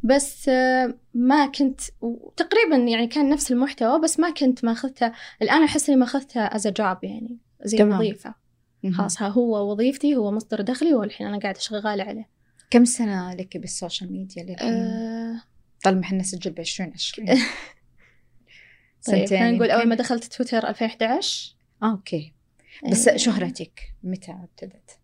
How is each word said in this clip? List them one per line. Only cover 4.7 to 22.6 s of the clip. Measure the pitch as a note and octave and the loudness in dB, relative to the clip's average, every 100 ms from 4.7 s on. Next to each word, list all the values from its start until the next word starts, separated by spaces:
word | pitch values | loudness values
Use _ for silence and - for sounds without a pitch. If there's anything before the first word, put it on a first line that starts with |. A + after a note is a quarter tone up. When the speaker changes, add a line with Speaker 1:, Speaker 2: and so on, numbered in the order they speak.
| A3+ C4+ C4 A#3 A#3 - - | -2 -6 -2 -4 -4 -20 -6
Speaker 1:
الآن | - D4+ | 2 4
أحس | D4+ D#4 D4 | 4 2 2
إني | C4+ | 4
ماخذته | A#3+ C#4 C4+ A#3+ G#3+ | 4 0 -4 -4 -2
as | A3 | -2
a | G#3 G3 | -2 0
job، | G#3 F#3 | -2 -2
يعني | F#3+ A3 A3+ A#3+ _ _ | -8 -10 -12 -14 _ _
زي | G#3 G#3+ | -4 4
Speaker 2:
تمام. | G#3 G3+ | 4 4
Speaker 1:
وظيفة. | A3 G#3 - - _ _ _ _ | 0 -2 -12 -18 _ _ _ _
Speaker 2:
مهم. | F#3+ | -4
Speaker 1:
خلاص، | F3+ G3+ - | -2 -2 -2
ها | G3+ | 0
هو | G#3 A#3+ G#3+ G3+ | 2 2 0 -2
وظيفتي، | G#3 B3 C#4 D4 C#4 | 0 0 2 0 2
هو | G#3 | 0
مصدر | G#3 A3 G#3+ | -2 -4 -6
دخلي، | G3+ B3+ D#4+ | -4 -2 2
والحين | C4+ G#3 - G#3 | 2 0 -6 -8
أنا | G#3 | -6
قاعدة | G3+ F#3+ | -6 -6
شغالة | - G#3+ G#3+ G#3 | -8 -4 -4 -4
عليه. | G3+ G#3+ A3 _ _ _ _ | -6 -10 -14 _ _ _ _
Speaker 2:
كم | A#3+ | 6
سنة | A#3+ - A3+ G3 F3+ | 6 4 -2 -4 -6
لك | F3+ F#3 E3+ | -10 -10 -10
بالسوشيال | B2+ - F3+ - F3+ | -10 -10 -8 -8 -8
ميديا | F#3+ F#3+ - | -10 -10 -14
للحين؟ | F3 F3+ - | -14 -6 -2
Speaker 1:
آه. | F#3+ F#3+ A3+ A3+ A3+ A3+ A3+ _ _ _ _ | -2 -2 -4 -6 -8 -8 -10 _ _ _ _
Speaker 2:
طالما | G3 F#3+ | 0 0
حنا | F3+ F#3+ | 0 -4
نسجل | F#3+ F#3 F3+ | -4 -6 -10
بعشرين | D#3+ E3 - F3+ | -8 -10 -8 -8
عشرين. | D3 - - G#3+ | -8 -10 -8 2
Speaker 1:
<laughs> | |
طيب، | B3+ A#3 - - - _ _ _ _ _ _ _ - - _ _ _ | 2 2 -6 -16 -20 _ _ _ _ _ _ _ -20 -20 _ _ _
Speaker 2:
سنتين | - G3 G3 | 0 2 4
Speaker 1:
خلينا | F#3+ A#3 | 2 4
نقول | A#3 A3+ | 4 4
أول | A3+ | 4
Speaker 2:
يمكن. | A#3 | 4
Speaker 1:
ما | |
دخلت | A3+ A#3+ A#3+ | 2 0 -2
تويتر | - - B3 A3+ A3+ | -4 -6 -2 0 -2
ألفين | G#3+ A3+ | -2 -4
حداش. | - A3+ C#4 - - - _ _ _ | -2 0 0 -2 -6 -10 _ _ _
Speaker 2:
آه، | G#3+ | -2
أوكي. | G#3 - E3+ D#3 _ _ _ | -2 -4 -8 -8 _ _ _